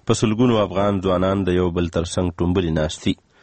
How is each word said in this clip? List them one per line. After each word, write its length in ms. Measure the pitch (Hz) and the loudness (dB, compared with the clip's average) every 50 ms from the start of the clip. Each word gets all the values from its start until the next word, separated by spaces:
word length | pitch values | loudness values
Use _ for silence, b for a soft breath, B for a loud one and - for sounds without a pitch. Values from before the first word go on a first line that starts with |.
| b | b
په 140 | - 113 - | -2 0 0
سلګونو 400 | - 110 107 107 127 123 113 107 104 | 0 0 2 2 2 4 4 2 2
افغان 360 | 90 87 95 101 104 101 95 90 95 | 0 0 -2 0 0 0 0 0 0
ځوانان 360 | 90 90 92 95 98 101 95 87 | 0 2 2 0 0 0 0 0
د 100 | 90 90 | 0 2
یو 80 | 90 90 85 87 | 0 0 0 -2
بل 120 | 87 85 - 85 | -2 -2 -2 -2
تر 80 | 82 87 - | -4 -4 -2
څنګ 240 | - 90 90 85 - | -2 -2 -2 -2 -2
ټومبلې 340 | 87 87 90 95 87 82 80 80 | -2 0 0 0 0 0 0 0
ناست 320 | 78 76 - - - 101 | -2 -2 -4 -4 -4 -4
دي. 80 | - - _ _ B B | -4 -4 _ _ B B